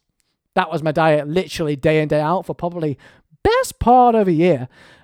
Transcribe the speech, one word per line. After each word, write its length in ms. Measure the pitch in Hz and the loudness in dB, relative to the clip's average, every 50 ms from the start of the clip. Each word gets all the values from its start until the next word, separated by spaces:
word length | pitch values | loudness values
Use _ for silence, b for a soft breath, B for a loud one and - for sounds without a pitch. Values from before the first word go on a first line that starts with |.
| _ _ _ _ _ _ _ _ _ _ - | _ _ _ _ _ _ _ _ _ _ -4
That 160 | 190 185 160 | -4 -2 -2
was 100 | 170 156 | -4 -4
my 100 | 156 156 | -4 -2
diet, 360 | 147 170 160 160 151 151 143 | 0 0 2 2 2 0 -2
literally 480 | 147 156 185 180 156 - - 165 147 147 | -2 -4 -4 -4 -6 -6 -6 -6 -4 -4
day 260 | 135 - 156 156 156 | -2 0 0 0 0
in, 60 | 156 | 0
day 120 | 147 151 151 | 0 -2 -2
out 280 | 151 156 175 190 175 | -2 -2 -2 -4 -4
for 80 | - 147 | -8 -10
probably 420 | - 170 175 175 175 160 151 131 b b b b b b b _ _ - | -8 -8 -8 -6 -6 -6 -6 -6 b b b b b b b _ _ -2
best 360 | 392 466 523 508 - - - | 0 0 0 -2 -4 -6 -2
part 360 | - 240 247 254 247 240 226 | 2 4 6 6 6 4 4
of 120 | 226 202 | 2 2
a 40 | 185 | 2
year. 360 | 165 151 170 185 156 120 123 - b b b b b b | 2 2 2 2 2 0 -2 -10 b b b b b b